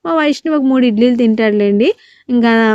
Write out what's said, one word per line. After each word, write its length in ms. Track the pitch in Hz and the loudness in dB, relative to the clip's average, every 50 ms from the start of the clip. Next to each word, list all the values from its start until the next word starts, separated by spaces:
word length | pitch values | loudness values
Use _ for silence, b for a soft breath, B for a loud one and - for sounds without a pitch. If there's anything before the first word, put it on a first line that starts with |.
మా 100 | - 339 330 | -8 -4 -2
వైష్ణవి 420 | 320 302 302 285 - - 320 311 | -2 -2 -2 -2 -4 -4 -4 -2
ఒక 100 | 294 262 | -2 0
మూడు 200 | 262 262 262 254 | 0 0 0 0
ఇడ్లీలు 320 | 240 208 208 240 254 247 233 | 0 0 2 0 0 2 0
తింటాడులేండి. 720 | 240 220 220 226 220 214 208 208 202 202 202 202 240 359 - - b b b b b b | 0 0 0 0 0 0 0 0 0 0 0 0 0 0 -2 -4 b b b b b b
ఇంకా 220 | 247 240 226 233 226 226 226 220 | -2 0 0 2 2 2 2 0